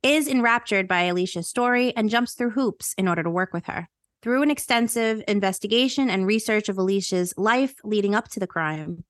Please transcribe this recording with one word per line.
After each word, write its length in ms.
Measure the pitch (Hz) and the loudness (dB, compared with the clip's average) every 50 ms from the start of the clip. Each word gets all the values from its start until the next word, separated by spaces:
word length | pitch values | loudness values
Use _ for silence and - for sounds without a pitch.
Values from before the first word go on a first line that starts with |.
| - | 4
is 240 | 269 294 311 294 | 4 4 4 2
enraptured 600 | 294 277 254 233 233 233 240 - - 214 196 190 185 | 2 0 2 4 4 2 2 0 0 0 0 0 2
by 140 | 185 175 180 | 2 2 2
Alicia's 460 | 180 180 180 180 185 - 175 170 - | 2 2 0 0 -2 -2 -6 -8 -6
story 460 | - 247 240 247 247 247 247 240 - | -2 0 2 2 4 4 2 2 0
and 120 | 233 220 214 | 0 0 2
jumps 240 | 214 233 247 240 - | 2 0 0 0 -4
through 160 | - 240 240 | -4 -4 -2
hoops 440 | 214 254 269 220 - _ - - - | 0 0 -2 -2 -2 _ -10 -10 -4
in 100 | - 190 | -2 0
order 160 | 185 170 165 160 | 0 0 0 -2
to 80 | 170 | -2
work 220 | 165 180 185 185 - | -2 -2 -2 -2 -4
with 140 | 170 - | -8 -6
her. 220 | - - - 170 - _ _ _ _ _ _ - | -6 -6 -6 -8 -10 _ _ _ _ _ _ -4
Through 200 | 226 247 262 294 | -2 0 2 2
an 80 | 294 | 2
extensive 720 | 294 285 - - 247 233 233 226 - 233 226 220 220 214 - - | 0 -2 -2 0 0 0 2 0 0 0 0 0 0 -2 -2 -2
investigation 800 | 208 208 196 190 185 - - 202 220 240 254 262 254 - 269 247 | 0 0 0 0 -2 -2 -4 0 2 2 2 2 0 0 0 0
and 180 | 180 190 190 | 2 0 2
research 420 | 185 214 220 214 - 220 208 208 - | 2 2 0 0 0 0 0 0 -2
of 100 | 196 190 | -2 0
Alicia's 560 | 185 185 196 196 185 - 190 180 180 175 - | 0 2 2 0 0 0 0 0 -2 -2 -2
life 380 | - 185 214 233 254 269 269 - - - | -2 0 0 2 2 0 -2 -4 -8 -6
leading 300 | 214 214 208 202 202 202 | -2 0 2 2 4 2
up 140 | 214 208 - | 0 0 -2
to 120 | - - | -6 -6
the 60 | 196 | -6
crime 580 | 180 - 170 160 156 156 156 156 151 175 170 170 | -4 -2 -2 -2 -2 -2 -4 -6 -8 -10 -12 -12